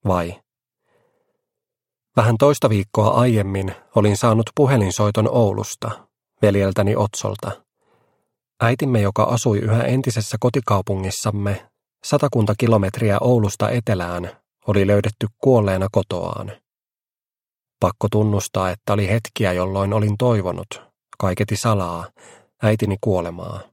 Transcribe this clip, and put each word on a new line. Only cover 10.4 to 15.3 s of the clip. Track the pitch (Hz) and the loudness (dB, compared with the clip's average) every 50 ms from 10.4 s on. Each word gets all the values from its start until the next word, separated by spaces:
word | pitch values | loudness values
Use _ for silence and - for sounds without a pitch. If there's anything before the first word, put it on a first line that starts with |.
kotikaupungissamme, | - 123 - 139 117 - 104 98 95 - 98 95 95 95 - - - 110 104 101 101 101 98 - - _ _ _ _ _ _ _ - | -2 0 0 -2 0 0 0 0 0 -2 -4 -4 -4 -4 -6 -4 -4 -4 -4 -2 -2 -2 -4 -4 -8 _ _ _ _ _ _ _ -4
satakunta | - 151 143 - 135 - 123 107 104 104 - | -2 0 0 0 0 2 0 2 2 0 0
kilometriä | 123 117 113 104 98 104 - - 117 104 98 107 | 2 2 4 2 2 0 -4 -2 -2 0 0 2
Oulusta | - 123 123 117 104 101 - _ 107 104 | 2 2 2 2 2 0 -2 _ -2 -2
etelään, | - 120 110 - 107 90 87 87 87 87 87 92 - _ _ _ _ _ _ | -2 -2 -2 -2 -2 -2 -2 -6 -6 -8 -8 -10 -14 _ _ _ _ _ _
oli | - 104 101 98 | 0 2 2 4
löydetty | 98 104 101 101 107 - _ - 107 | 4 4 2 2 -2 -4 _ -6 -6